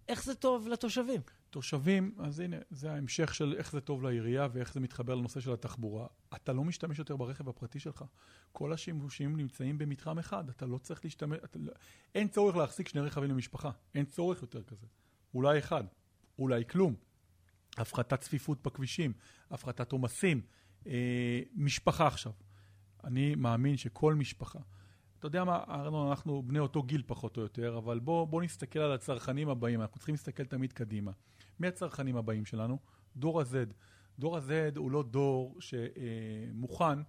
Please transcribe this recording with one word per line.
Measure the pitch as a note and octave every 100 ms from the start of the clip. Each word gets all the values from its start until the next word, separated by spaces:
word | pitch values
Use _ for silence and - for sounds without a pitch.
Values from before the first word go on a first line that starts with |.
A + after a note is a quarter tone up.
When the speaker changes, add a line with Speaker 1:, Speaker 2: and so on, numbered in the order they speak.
| -
Speaker 1:
איך | A3+
זה | -
טוב | C4 C4 B3 A3
לתושבים? | A#3 A#3 B3 B3 A3+ - - _
Speaker 2:
תושבים, | C#3+ B2 D3 D3+ G3 F#3+ G#3+
אז | D3+ D3
הנה, | F3+ E3 -
זה | C#3 D3+
ההמשך | D3 C3 - D3+
של | - D3 -
איך | C#3
זה | D3
טוב | C#3 C3+
לעירייה | C3 A#2+ A2+ C3 C#3
ואיך | B2 B2
זה | C#3
מתחבר | B2+ - B2
לנושא | B2+ A#2+ C#3
של | B2+
התחבורה. | A#2+ A#2+ - A2 G#2+ B2 - _
אתה | - -
לא | C3
משתמש | D#3+ E3+ E3 D3+
יותר | D3+ C#3
ברכב | B2 C#3+ C3+
הפרטי | - A#2+ C#3+
שלך. | D#3+ - C#3+ - - - _
כל | - D3
השימושים | D#3+ - D#3 C#3 - C#3+ D#3
נמצאים | C3+ - C3 D3
במתחם | D3 C3+ D#3 D#3+
אחד. | D#3+ G3 C#3+
אתה | A#2+ B2+
לא | B2+
צריך | - D#3+
להשתמש, | E3 - D3 D#3
אתה | - D#3+
לא, | D3 - - - _
אין | F#3+ G#3
צורך | G#3 G3+ F3
להחזיק | C#3+ - F3
שני | D3
רכבים | D3 D3 C#3
למשפחה. | C3 - C3 C#3+ - _
אין | C#3+
צורך | C#3 - F3 F3+
יותר | A#2+ B2+
כזה. | G2 G2+ A2 _ _ _ _
אולי | B2+ C#3 D3+
אחד, | - D#3 G2 - _ _ _ -
אולי | C3 A#2
כלום. | A#2 F3 F#3 G#2+ - _ _ _ _ _ _ -
הפחתת | A2+ - A#2 C3+
צפיפות | - C#3 - C#3+ C3
בכבישים, | - C3 - D3+ G#2 - - _
הפחתת | C3 C3 A#2+ A#2+
עומסים, | C3+ B2 - F#3+ C#3 - - - - G3+
אה, | B2 B2 B2 A#2+ A#2+ -
משפחה | G#3 C#3+ - - D3 D3+
עכשיו. | - A2+ G#2 - - - - - -
אני | - B2+ C#3+
מאמין | D3+ B2 A#2 C#3 C3+
שכל | A#2+ - D3+
משפחה, | D3+ B2+ - B2+ - - - - - _ -
אתה | D3+
יודע | E3+
מה, | F3+ E3+ -
ארנון, | D3 D3 D#3 C#3+
אנחנו | C#3+ D#3 C#3
בני | B2 D3
אותו | C#3+ D#3
גיל | B2+ D3 B2
פחות | - A2 A#2+
או |
יותר, | G#2+ - A#2 A#2
אבל | A2 A#2
בוא, | B2+ E3+ D#3+
בוא | E3
נסתכל | F3 - C#3 D#3
על | D3+
הצרכנים | C3 - A#2+ - C3+ D3+
הבאים, | B2+ A#2 A#2
אנחנו | G#2+ -
צריכים | -
להסתכל | D3 - -
תמיד | C3 C3 C3
קדימה. | - A2 G#2+ G2+ F#2+ _ - - -
מי | F3+
הצרכנים | F3+ F3 - C3+ B2
הבאים | A2+ A2 G#2
שלנו? | A2 A2+ C3+ - - _ B2+
דור | D#3 D#3+
ה-Z. | B2+ C3 A2+ G#2 - - - -
דור | D3+ E3+
ה-Z | C3+ D#3 D3+ D3
הוא | C3+
לא | D3
דור | B2+ C3 C#3 C3 B2+ -
ש-, | -
אה, | B2 A#2 - A#2+ A2+ A2 A2 A#2
מוכן, | A2+ B2 - E3 C#3+